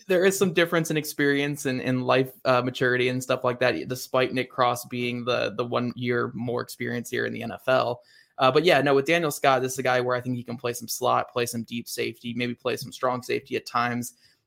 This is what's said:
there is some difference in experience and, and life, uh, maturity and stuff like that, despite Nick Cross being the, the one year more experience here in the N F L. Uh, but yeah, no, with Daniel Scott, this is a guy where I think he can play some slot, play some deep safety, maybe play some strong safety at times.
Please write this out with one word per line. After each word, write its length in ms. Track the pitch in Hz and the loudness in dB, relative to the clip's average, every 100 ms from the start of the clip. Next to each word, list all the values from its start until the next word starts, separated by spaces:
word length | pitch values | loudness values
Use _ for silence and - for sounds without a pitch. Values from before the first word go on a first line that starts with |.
| - | 0
there 180 | 185 | 4
is 140 | 190 190 | 4 4
some 160 | 190 | 2
difference 360 | 165 170 170 160 | 4 2 2 0
in 60 | 156 | -2
experience 680 | 151 - 143 139 143 143 135 | -2 0 2 2 0 -2 -2
and, 160 | 127 | -2
and 240 | - 127 127 | 0 0 2
life, 260 | 127 131 - | 2 2 -2
uh, 180 | 135 123 | 2 2
maturity 460 | 127 127 127 123 123 | 2 0 2 2 2
and 140 | 127 | 0
stuff 220 | 127 123 | -2 -2
like 160 | 127 120 | 0 0
that, 280 | 127 82 67 | 0 0 -4
despite 440 | 123 - 131 127 | -8 -2 0 2
Nick 180 | 131 123 | 0 -4
Cross 360 | - 123 123 - | 0 0 0 -6
being 380 | 123 123 120 | -6 -4 -4
the, 300 | 120 117 113 104 | -2 -2 -2 -2
the 80 | |
one 280 | 120 120 123 120 | -2 -2 -2 -4
year 340 | 123 120 120 | -2 0 -2
more 280 | 123 120 120 | -4 -4 -4
experience 480 | 117 - 120 120 117 | -6 -8 -6 -6 -6
here 160 | 120 113 | -4 -4
in 60 | |
the 100 | 113 | -4
N 100 | 113 | -10
F 160 | - - | -8 0
L. 320 | 127 117 120 _ _ _ - | 2 2 -4 _ _ _ 0
Uh, 120 | 135 | 4
but 140 | 143 | 4
yeah, 160 | 165 147 | 6 4
no, 140 | 139 | 6
with 100 | 139 | 4
Daniel 260 | 139 170 160 | 4 2 0
Scott, 300 | - 143 131 | 2 2 2
this 140 | 127 | 0
is 40 | 127 | -2
a 40 | |
guy 180 | 127 127 | 0 0
where 160 | 123 123 | 0 -2
I 40 | |
think 160 | 123 123 | -2 -6
he 60 | |
can 140 | 120 117 | -6 -6
play 160 | 123 | -6
some 160 | 117 113 | -6 -8
slot, 420 | - 123 120 117 | -2 2 2 0
play 140 | 123 | -2
some 180 | 120 117 | -2 -4
deep 220 | 113 117 - | -6 -8 -8
safety, 460 | - 117 113 120 | -6 -6 -6 -8
maybe 220 | 117 120 | -4 -4
play 220 | 120 123 120 | -4 -4 -4
some 140 | 135 | -6
strong 320 | - 127 123 | -4 -2 -2
safety 320 | - 120 - 117 | -2 -4 -2 -6
at 100 | - | -4
times. 480 | 120 120 120 120 - _ _ | -2 0 -2 -6 -12 _ _